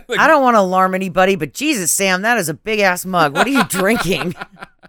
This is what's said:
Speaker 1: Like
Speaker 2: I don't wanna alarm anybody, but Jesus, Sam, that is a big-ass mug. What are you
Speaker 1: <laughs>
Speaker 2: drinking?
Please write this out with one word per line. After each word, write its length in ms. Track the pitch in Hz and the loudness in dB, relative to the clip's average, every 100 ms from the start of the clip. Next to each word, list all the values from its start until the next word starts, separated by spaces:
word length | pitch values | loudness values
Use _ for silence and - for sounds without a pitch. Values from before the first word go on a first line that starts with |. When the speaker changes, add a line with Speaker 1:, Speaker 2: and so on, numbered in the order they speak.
| - | -4
Speaker 1:
Like 100 | 254 | 2
Speaker 2:
I 60 | 262 | 4
don't 140 | 311 | 4
wanna 180 | 254 226 | 4 2
alarm 340 | 185 185 185 | 2 2 0
anybody, 420 | 185 190 165 190 190 | 0 -2 2 2 2
but 180 | 147 | -4
Jesus, 380 | - 294 247 165 | -6 -4 -2 -2
Sam, 300 | - 196 185 | -2 0 0
that 160 | 214 240 | 0 -2
is 100 | 160 | -2
a 60 | |
big-ass 500 | 151 214 214 196 180 | -6 -6 0 0 0
mug. 300 | 185 180 151 | -2 0 2
What 120 | 277 247 | 2 0
are 40 | |
you 140 | 277 | 0
Speaker 1:
<laughs> 40 | 185 | -2
Speaker 2:
drinking? 640 | 185 185 240 170 170 180 - - - - _ | 0 0 0 -2 -4 -4 -8 -14 -18 -20 _